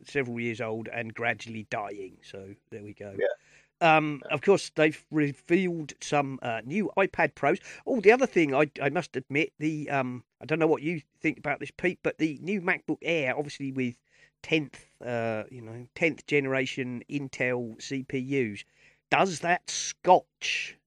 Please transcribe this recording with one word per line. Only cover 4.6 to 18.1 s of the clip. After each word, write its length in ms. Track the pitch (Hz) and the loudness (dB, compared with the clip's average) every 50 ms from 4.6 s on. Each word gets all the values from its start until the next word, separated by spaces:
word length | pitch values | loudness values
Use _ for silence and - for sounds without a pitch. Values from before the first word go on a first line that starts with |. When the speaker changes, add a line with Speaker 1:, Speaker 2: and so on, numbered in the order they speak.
| - - - | 2 -2 0
Speaker 1:
they've 300 | - 156 160 151 - - - 147 | 2 2 2 2 0 -8 -4 0
revealed 800 | 156 147 143 135 - _ - 170 196 190 180 170 165 151 135 - - | 0 2 0 0 -4 _ 2 2 2 4 2 -2 -4 -6 -10 -12 -12
some, 400 | - - 151 143 139 135 135 123 - | -6 0 0 0 0 0 -4 -6 -6
uh, 200 | 123 113 113 110 | -6 -6 -6 -6
new 260 | 127 160 214 196 147 - | -4 -2 -2 -2 0 2
iPad 400 | - 196 175 - - 165 143 - | 2 2 2 2 2 0 0 0
Pros. 220 | - - 143 180 - - - - - - | 0 2 2 2 0 -2 -10 -20 -10 -6
Oh, 140 | - 269 240 | -2 -2 6
the 100 | 175 196 233 | 8 8 8
other 140 | 254 269 | 8 6
thing, 260 | - - 180 165 143 131 | 2 4 4 4 4 4
I, 160 | 139 156 143 - - 139 | 4 2 2 0 -2 -2
I 60 | 139 | 0
must 240 | 143 180 160 - - | 0 -2 -4 -4 -6
admit, 360 | - - - 135 147 160 - - - | -8 -6 -2 0 0 0 0 -2 -4
the, 280 | 147 160 160 151 143 143 | -4 -2 -2 -4 -4 -2
um, 340 | 143 135 131 127 123 123 - _ _ - | -2 -2 -2 -2 -6 -10 -14 _ _ -14
I 60 | 117 | -6
don't 120 | 120 156 165 | -4 0 2
know 80 | 156 | 4
what 160 | 160 147 117 135 | 4 4 2 0
you 200 | 160 175 151 - _ _ _ | -2 -4 -6 -8 _ _ _
think 180 | - 160 - - | -4 -4 -4 -4
about 220 | - 147 139 - | -4 -6 -6 -4
this, 100 | 139 - | -6 -10
Pete, 300 | - - - 180 - - - | -6 -4 -2 -2 -2 -2 -4
but 160 | 160 - - | -4 -2 0
the 200 | 156 160 143 123 - | -2 -2 -2 -4 -6
new 180 | 170 214 202 | -4 -4 -2
MacBook 380 | 170 190 175 147 - - 151 - - | 0 -2 -2 -2 -2 -4 -6 -4 -2
Air, 340 | 147 170 160 139 127 120 | -2 0 0 0 0 -2
obviously 340 | 139 151 143 - - 139 135 | -2 -4 -6 -8 -8 -8 -6
with 240 | 131 135 127 120 120 _ _ _ _ _ _ _ _ _ - | -4 -2 -2 -2 -4 _ _ _ _ _ _ _ _ _ -4
tenth, 440 | - 160 160 147 127 - - - _ _ - - | 0 0 0 0 -2 -10 -18 -20 _ _ -14 -8
uh, 400 | 120 120 117 113 113 110 107 104 - | -4 -4 -2 -2 -2 -2 -4 -6 -10
you 100 | 131 123 | -14 -16
know, 260 | 113 110 113 120 123 - - | -16 -14 -14 -14 -16 -16 -4
tenth 280 | - 175 165 135 - - | -2 0 0 0 -2 -4
generation 760 | - 147 147 135 131 135 135 131 131 - 139 127 127 123 120 - - | 0 2 2 2 2 0 0 -2 -2 -4 -6 -6 -6 -8 -10 -10 -8
Intel 720 | 143 143 139 131 - - 131 127 127 123 123 113 110 - - | -8 -8 -6 -6 -4 -2 -2 0 -2 -2 -4 -6 -10 -12 -10
C 200 | - 139 135 127 | -8 -8 -8 -6
P 140 | - | -6